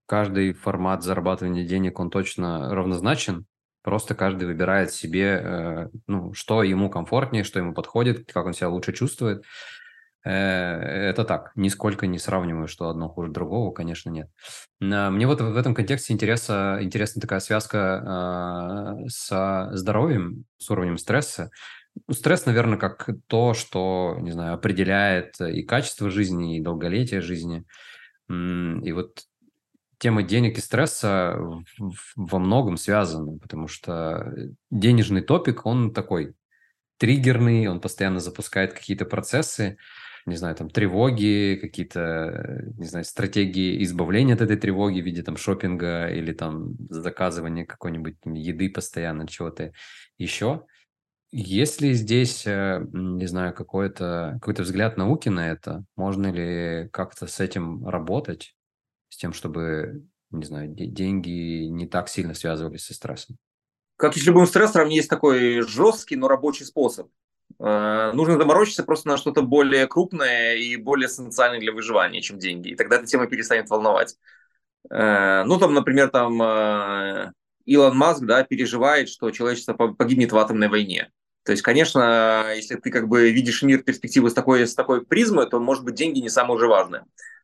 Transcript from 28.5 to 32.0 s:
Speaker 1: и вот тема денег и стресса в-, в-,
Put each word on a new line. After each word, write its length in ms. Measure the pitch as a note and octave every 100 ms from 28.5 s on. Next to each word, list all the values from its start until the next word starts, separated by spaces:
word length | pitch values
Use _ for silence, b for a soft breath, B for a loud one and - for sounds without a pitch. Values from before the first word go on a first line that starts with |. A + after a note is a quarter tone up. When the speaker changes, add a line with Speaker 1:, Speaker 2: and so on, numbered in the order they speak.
| F2 F2 E2+
Speaker 1:
и 100 | F2
вот 280 | E2+ - - - _ _ _ _ _ _ -
тема 240 | A#2+ A2
денег 340 | F2+ A2 A#2 G#2+
и 40 |
стресса 720 | - A2+ D3+ - G#2+ F#2+ F2+ E2+
в-, 240 | E2+ E2 F2 -
в-, 340 | G2+ F#2